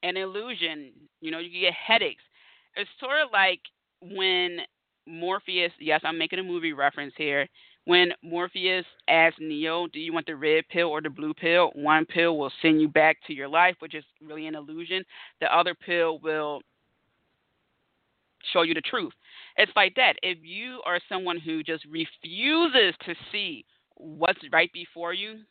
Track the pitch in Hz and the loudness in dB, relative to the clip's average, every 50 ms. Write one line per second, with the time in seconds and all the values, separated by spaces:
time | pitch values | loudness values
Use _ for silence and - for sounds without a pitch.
0 | - 175 180 185 190 190 190 202 214 247 247 175 170 165 160 151 143 131 107 - | -4 -4 -4 -4 -6 -6 -8 -10 -10 -8 -6 -6 -4 -6 -6 -8 -14 -16 -20 -20
1 | - _ _ _ - 160 160 165 170 175 175 180 180 180 165 - - - 220 226 | -20 _ _ _ -10 -10 -8 -8 -10 -10 -6 0 0 0 0 -2 0 4 4 4
2 | 208 160 - _ - _ _ _ _ _ _ _ _ _ _ - 202 - - _ | 4 2 -4 _ -18 _ _ _ _ _ _ _ _ _ _ -8 -8 -8 -10 _
3 | - 254 269 302 311 262 220 202 190 190 185 170 _ - _ _ _ _ _ _ | -6 -2 0 0 0 2 4 4 4 4 2 0 _ -20 _ _ _ _ _ _
4 | - 175 196 190 190 190 185 180 180 180 175 170 151 - _ _ _ _ _ _ | -18 -14 -6 -2 0 2 2 2 0 -2 -4 -6 -12 -12 _ _ _ _ _ _
5 | _ - 165 165 170 175 190 202 _ - 190 180 175 170 170 _ - 156 156 156 | _ -18 -12 -8 -4 -4 -4 -4 _ -4 -2 -2 -2 -2 -4 _ -2 0 0 0
6 | - 160 160 165 160 156 - 180 190 185 175 175 165 165 151 135 139 143 139 - | 0 -2 -4 -4 -4 -4 -4 -6 -6 -6 -6 -4 -4 -6 -4 0 0 0 0 -2
7 | 143 143 - - 156 147 143 143 139 135 _ _ - - _ _ _ - 175 180 | -12 -12 -8 -6 -4 -2 -2 -2 -2 -4 _ _ -20 -20 _ _ _ 4 6 6
8 | 180 175 165 - _ 170 170 170 175 180 _ 196 180 185 185 185 175 - _ _ | 6 4 2 -6 _ -8 -6 -4 -4 -4 _ -4 -2 -2 -2 -2 -4 -8 _ _
9 | _ - 151 165 160 165 160 - 156 156 156 147 156 160 165 170 175 170 - 151 | _ 2 4 6 6 4 4 0 -8 -6 -4 -4 -2 -2 -2 -2 -4 -4 -6 -10
10 | 160 165 160 165 156 - 160 139 139 156 156 160 156 _ - 180 170 170 151 151 | -10 -4 -4 -4 -4 -6 -10 -4 0 2 2 2 2 _ -2 0 0 0 0 -4
11 | 156 156 143 127 147 151 156 - - 165 165 175 180 160 - - 143 147 156 156 | -6 -6 -8 -6 -6 -6 -6 -2 0 2 4 4 4 4 2 -2 2 4 4 4
12 | 160 - - 175 170 170 165 151 143 135 - - - 165 160 156 156 151 143 160 | 4 2 0 2 2 2 2 0 -2 -4 -6 0 4 4 6 6 4 4 4 6
13 | 156 156 156 _ _ - 160 135 139 139 147 165 175 180 180 _ - 160 156 156 | 6 6 4 _ _ -12 -10 -10 -8 -2 2 4 4 4 4 _ -10 -14 -14 -14
14 | 143 _ _ _ 151 156 151 156 156 156 156 151 147 143 156 160 170 165 185 190 | -16 _ _ _ -20 -16 -14 -12 -10 -10 -10 -10 -12 -12 -12 -12 -8 -6 -6 -6
15 | 185 _ - - - - _ _ 175 151 - 165 175 180 175 _ - - 175 175 | -6 _ -18 -20 -20 -20 _ _ 0 2 4 4 4 4 0 _ -6 -2 0 2
16 | 170 165 160 151 131 160 156 156 151 147 147 139 - _ _ _ _ _ _ _ | 2 0 0 -4 -4 -4 -4 -2 -2 -4 -6 -8 -12 _ _ _ _ _ _ _
17 | _ _ _ _ _ _ _ _ _ _ _ _ _ _ _ _ _ _ _ _ | _ _ _ _ _ _ _ _ _ _ _ _ _ _ _ _ _ _ _ _
18 | _ _ _ _ _ _ _ _ - - - 185 170 165 165 165 - - - 240 | _ _ _ _ _ _ _ _ -10 -2 2 2 2 4 2 -2 -4 -4 -4 -4
19 | 190 127 - _ _ _ - - - - _ - 202 - - 214 202 190 185 - | -4 -4 -8 _ _ _ -20 -20 -20 -14 _ 2 2 2 4 4 4 4 4 4
20 | 254 214 - - - 185 180 165 156 165 175 196 226 254 254 254 - - 175 175 | 4 4 2 2 -2 -6 -6 -6 -10 -16 -14 -12 -12 -12 -14 -10 -6 -4 -4 -4
21 | - - 208 185 190 180 170 170 160 160 160 160 156 160 165 156 - 147 151 160 | -4 -4 -8 -6 -4 -4 -6 -6 -6 -6 -6 -6 -4 -6 -8 -8 -8 -10 -8 -8
22 | 160 151 - _ _ 175 170 190 233 269 302 320 339 330 254 262 220 185 160 - | -8 -8 -8 _ _ -14 -10 -4 -2 0 2 2 2 4 4 4 4 4 2 -2
23 | - - 170 - - - - 208 202 185 156 110 - _ _ _ _ _ _ _ | -8 -10 -10 -10 -10 -10 -8 -8 -6 -6 -8 -12 -16 _ _ _ _ _ _ _
24 | - 160 156 151 156 175 196 - - 143 131 160 170 175 _ 175 170 - _ 165 | -20 -18 -6 -2 0 0 0 0 -4 0 2 2 2 2 _ -12 -16 -16 _ -10
25 | 170 170 180 190 202 214 220 220 220 _ | -8 -6 -6 -6 -8 -10 -12 -16 -20 _